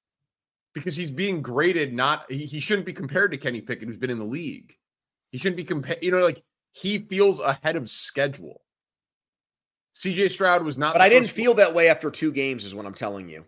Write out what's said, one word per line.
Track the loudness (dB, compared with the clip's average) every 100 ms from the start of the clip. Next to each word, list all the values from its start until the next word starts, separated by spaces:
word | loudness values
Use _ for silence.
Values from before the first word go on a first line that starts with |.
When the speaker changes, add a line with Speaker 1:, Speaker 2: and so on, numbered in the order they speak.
| _ _ _ _ _ _ _
Speaker 1:
Because | -10 -6 -6
he's | -6
being | -4 -4 -4
graded | -2 0 2 2 0
not, | 0 0 0 -4
he, | -10 -8
he | -8
shouldn't | -2 -2 -4
be |
compared | -8 -4 0 0
to | -2
Kenny | -6 -6
Pickett, | -8 -10 -10
who's | -8
been | -6
in | -6
the | -6
league. | -8 -8 -12 -18 _ _ _ _ _ _
He | -4
shouldn't | -4 -4
be | -4
compa-, | -6 -4 -4
you | 0
know, | 4
like, | 2 0 _ _ _
he | -8 -4 -4
feels | -2 2 4 4
ahead | 0 0 -2 -4
of | -6
schedule. | -8 -6 -2 -2 -4 -16 -20 _ _ _ _ _ _ _ _ _ _ _ _ _
C | -8 -4
J | 0 0
Stroud | 2 4 4
was | 2 -2
not | 2
Speaker 2:
But | 6
Speaker 1:
the | 8
Speaker 2:
I |
didn't | 8 4
Speaker 1:
first | 2
Speaker 2:
feel | 4 6
that | 6
way | 6 6
after | 4 -2
two | -4 -2
games | -2 -4 -4
is | -10
what | -10 -12
I'm |
telling | -8 -8 -8 -12
you. | -16